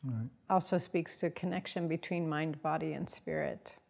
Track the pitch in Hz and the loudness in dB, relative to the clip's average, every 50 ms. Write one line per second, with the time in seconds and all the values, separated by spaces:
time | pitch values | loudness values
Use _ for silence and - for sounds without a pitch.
0 | - 131 123 110 113 127 - - _ - 190 185 175 - 196 180 175 - - 180 | -6 -4 -2 -2 -2 -4 -8 -8 _ 2 4 4 4 4 2 2 2 2 0 0
1 | 160 - - - - 170 170 - - 185 180 190 - - - 190 170 165 160 165 | 0 0 -2 0 0 -2 0 0 -2 0 0 0 -2 -2 -2 0 0 0 0 0
2 | - - 180 170 170 160 151 151 156 160 151 151 - 156 151 156 156 160 151 139 | 0 -2 0 0 2 2 2 0 0 0 -2 -2 0 0 0 0 0 -2 -2 -2
3 | - - - - - 165 160 156 147 139 - - - - - - _ | -4 -4 -6 -8 -4 -2 -2 0 0 0 -2 -4 -10 -16 -18 -18 _